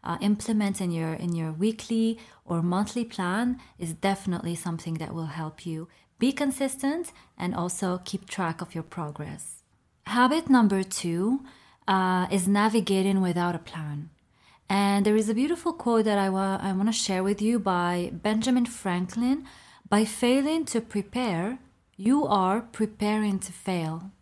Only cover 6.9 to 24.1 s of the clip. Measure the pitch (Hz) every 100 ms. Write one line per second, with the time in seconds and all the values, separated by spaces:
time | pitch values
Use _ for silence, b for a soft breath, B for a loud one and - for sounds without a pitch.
6.9 | 320 349 B B _ 180 - 175 - 190
7.9 | 180 180 190 - - 175 165 170 165 160
8.9 | - 151 147 147 160 - - _ _ _
9.9 | _ - 226 247 311 320 254 214 196 190
10.9 | - 170 170 202 269 262 B B B -
11.9 | 190 185 185 180 202 180 202 214 220 185
12.9 | 190 190 196 185 175 175 170 - 165 151
13.9 | 147 160 _ _ b b b _ 196 202
14.9 | 202 202 214 214 220 277 349 349 330 240
15.9 | 226 214 202 196 190 196 190 196 190 208
16.9 | 220 - 185 190 208 214 233 202 180 175
17.9 | 180 175 170 208 214 240 247 240 - 196
18.9 | 175 185 - 247 285 269 B B B -
19.9 | 208 214 - 240 262 277 320 302 226 226
20.9 | 202 196 247 247 170 190 254 - _ _
21.9 | - 202 285 294 202 185 208 226 - 214
22.9 | 214 208 214 214 196 185 - - 180 160
23.9 | 160 185